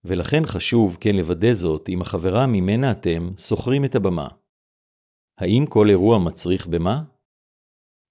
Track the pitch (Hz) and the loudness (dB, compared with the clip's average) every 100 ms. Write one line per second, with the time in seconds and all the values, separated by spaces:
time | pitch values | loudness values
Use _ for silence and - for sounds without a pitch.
0 | 87 90 85 147 156 87 - 120 104 87 | -4 -4 0 -2 0 -4 0 2 2 0
1 | 107 101 82 87 110 110 85 78 - 90 | 0 0 0 0 0 0 -2 -4 -4 -6
2 | 90 92 90 101 135 104 92 110 135 101 | -4 -4 -2 0 0 0 0 0 0 -2
3 | 90 82 87 95 - 110 123 139 139 127 | -2 -2 -4 -8 -6 -4 -2 -2 0 0
4 | 95 85 71 - _ _ _ _ _ _ | 0 -2 -8 -16 _ _ _ _ _ _
5 | _ _ _ _ 92 117 147 - 107 95 | _ _ _ _ 0 2 2 4 6 6
6 | 104 113 87 - 87 92 87 82 85 131 | 6 4 2 -4 -2 -2 -2 -2 -2 -4
7 | 156 _ _ _ _ _ _ _ _ _ | -8 _ _ _ _ _ _ _ _ _
8 | _ | _